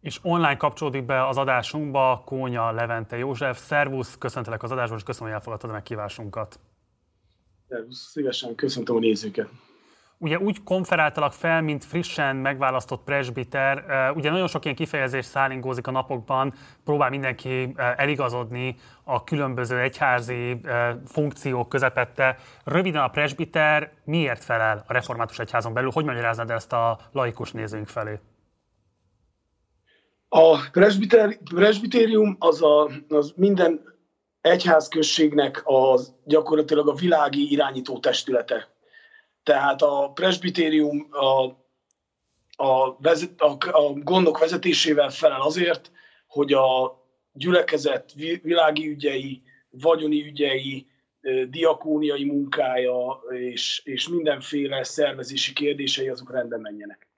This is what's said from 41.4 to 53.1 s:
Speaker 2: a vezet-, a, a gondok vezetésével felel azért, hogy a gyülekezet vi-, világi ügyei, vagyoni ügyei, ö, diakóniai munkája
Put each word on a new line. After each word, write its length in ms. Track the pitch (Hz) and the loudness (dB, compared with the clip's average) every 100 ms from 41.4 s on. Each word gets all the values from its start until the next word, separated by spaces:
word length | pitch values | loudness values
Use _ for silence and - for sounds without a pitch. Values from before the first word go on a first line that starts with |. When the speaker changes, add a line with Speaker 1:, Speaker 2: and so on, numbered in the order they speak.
| 127 131 _ _ _ _ _ _ _ _ _ _ | 0 -4 _ _ _ _ _ _ _ _ _ _
Speaker 2:
a 340 | 139 131 131 131 | 2 4 2 2
vezet-, 420 | 139 165 175 - | 2 2 -2 0
a, 160 | 151 139 | 0 2
a 340 | 175 156 147 | 2 4 2
gondok 460 | 139 147 185 175 156 | -2 0 4 4 2
vezetésével 720 | 160 175 180 156 165 147 139 | 0 0 0 0 2 2 2
felel 320 | - 156 135 | 2 0 2
azért, 500 | 139 165 175 165 - _ _ _ _ | -2 0 -2 -2 -6 _ _ _ _
hogy 260 | 143 143 | -2 2
a 440 | 135 131 131 131 - _ _ _ | 4 4 2 0 -4 _ _ _
gyülekezet 840 | 139 156 180 147 151 143 127 - | -8 2 2 2 0 -2 -4 -8
vi-, 260 | 139 156 175 | -12 -8 -6
világi 460 | 160 170 156 156 156 | -2 2 4 2 -4
ügyei, 540 | 143 143 139 135 131 _ _ _ | -4 -4 -4 -8 -14 _ _ _
vagyoni 560 | 127 151 160 156 151 151 | -2 2 2 2 -2 -4
ügyei, 640 | 143 143 135 135 131 131 _ _ _ | -2 -2 -2 -4 -10 -12 _ _ _
ö, 220 | 135 131 127 | -4 -2 -2
diakóniai 800 | 131 160 156 156 151 151 143 139 | 0 0 0 -2 -2 0 -2 -2
munkája 960 | 143 139 151 131 127 127 123 123 | -2 -2 -2 0 0 0 -2 -4